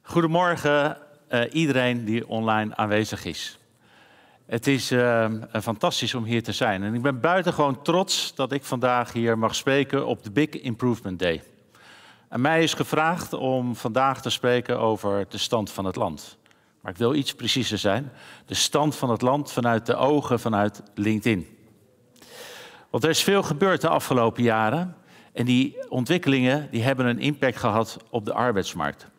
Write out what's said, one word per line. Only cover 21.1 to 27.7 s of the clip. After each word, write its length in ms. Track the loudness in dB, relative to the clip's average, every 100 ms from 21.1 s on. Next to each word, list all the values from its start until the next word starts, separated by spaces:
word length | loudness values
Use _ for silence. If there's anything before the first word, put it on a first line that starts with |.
| 2 2 0 -2 -18 -20 _ _ _ _ _ -20 -20 -18 -18 -20 -20 -6
Want 140 | 0
er 60 | 2
is 140 | 2
veel 200 | 2 2
gebeurd 380 | 0 0 0 2
de 80 | 2
afgelopen 540 | 0 0 2 2 2
jaren. 520 | 0 2 2 0 -4 -10 _ -20 -14
En 120 | -4 2
die 440 | 2 2 -4 -6
ontwikkelingen, 800 | -4 0 0 2 2 2 0 -2
die 120 | -2
hebben 220 | 0 2 0
een 140 | 0
impact 380 | -2 0 -2 0
gehad 400 | 0